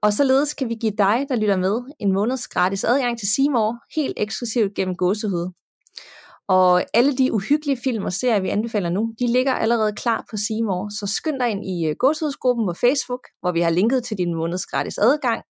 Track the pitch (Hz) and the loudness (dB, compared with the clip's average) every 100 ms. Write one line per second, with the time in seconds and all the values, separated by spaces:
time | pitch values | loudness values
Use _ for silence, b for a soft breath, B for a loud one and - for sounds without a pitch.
0 | 214 208 277 262 285 - 240 226 220 208 | 2 2 4 4 2 -2 -4 -2 -2 2
1 | 196 226 277 247 208 190 180 214 247 - | 2 2 0 0 2 2 2 0 -4 -4
2 | 202 190 220 254 - - 185 196 - 262 | 0 2 0 -2 -4 0 0 0 0 0
3 | 247 233 - - 277 277 214 233 _ - | 0 -4 -4 0 2 2 0 -2 _ -4
4 | 277 - 208 - 233 247 202 196 190 180 | -4 -2 -4 -4 -4 0 0 0 -4 0
5 | 180 208 214 175 175 180 _ _ _ B | 0 0 -2 -2 -4 -8 _ _ _ B
6 | B B B B _ 185 185 180 - 233 | B B B B _ 4 6 4 2 2
7 | 269 262 254 202 208 302 302 269 - 226 | 2 2 0 0 2 0 2 -2 -2 -2
8 | 180 180 254 220 190 202 233 226 180 175 | -2 -2 0 2 2 -2 0 -2 0 0
9 | 226 226 247 240 262 254 220 233 214 214 | -2 -2 0 2 0 0 0 2 0 0
10 | - 226 - 208 - 220 226 180 208 208 | -2 -2 -4 -6 -4 -2 0 -2 -4 -6
11 | 202 - - 277 247 202 - 180 160 151 | -4 -4 -4 -2 -2 -2 -4 -2 -2 2
12 | 254 311 311 269 262 240 208 170 240 277 | 0 2 -2 -2 0 0 0 2 0 0
13 | - 247 - _ 180 170 170 170 214 262 | -4 -8 -10 _ -4 0 2 2 2 2
14 | 240 202 175 165 165 175 - 135 143 - | -2 -2 -2 0 -2 -4 -4 -6 -6 0
15 | 220 294 269 220 - | 2 2 0 -4 -8